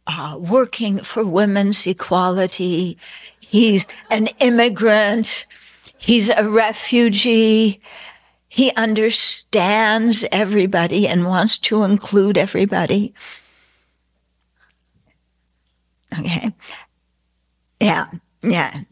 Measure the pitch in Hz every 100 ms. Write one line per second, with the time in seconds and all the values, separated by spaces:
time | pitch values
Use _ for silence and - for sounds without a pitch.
0 | - 156 151 156 175 247 247 - 220 196
1 | - 233 208 170 208 202 202 202 175 185
2 | - 180 185 185 185 - 180 170 180 165
3 | - - - _ - 208 226 196 - -
4 | - 220 220 - 247 233 240 196 220 214
5 | 208 226 220 - - - - _ - _
6 | - 233 208 - 214 214 220 220 - 240
7 | 233 202 247 226 220 220 220 196 - -
8 | - - _ _ _ - 262 - 226 214
9 | 220 - - - - 214 180 214 220 220
10 | 233 214 - 185 202 208 190 190 170 190
11 | 202 175 175 185 214 - - 214 196 202
12 | - 202 196 196 - - 196 175 165 202
13 | 208 - - - _ _ _ _ _ _
14 | _ _ _ _ _ _ _ _ _ _
15 | _ _ _ _ _ _ _ _ _ _
16 | _ 160 147 170 220 - - - - _
17 | _ _ _ _ _ _ _ - 208 -
18 | - 170 - _ 202 175 - 143 -